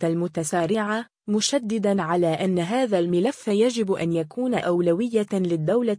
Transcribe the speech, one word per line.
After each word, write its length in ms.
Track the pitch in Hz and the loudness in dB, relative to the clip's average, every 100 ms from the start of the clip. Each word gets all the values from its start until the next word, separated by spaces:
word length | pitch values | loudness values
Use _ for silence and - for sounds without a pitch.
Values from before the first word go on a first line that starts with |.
المتسارعة، 1000 | 165 170 170 165 160 180 165 220 208 220 233 _ - | -2 0 -2 -4 -2 -2 0 0 -2 -4 -6 _ -2
مشددًا 720 | 214 - 277 220 226 202 196 | 0 0 -2 -2 0 2 0
على 260 | 160 175 165 | 2 2 2
أن 320 | 160 190 180 | 2 0 0
هذا 400 | 170 247 254 196 | 0 0 0 0
الملف 480 | 175 175 220 - - | 2 2 0 -2 -2
يجب 440 | 202 240 233 196 | 2 2 2 -2
أن 220 | 190 165 | 0 0
يكون 400 | 165 156 - 254 | -2 -2 -4 -2
أولوية 760 | 214 175 175 175 170 240 220 208 | 0 0 2 2 0 0 -2 0
للدولة 640 | 196 180 165 156 233 233 | -2 0 0 0 0 0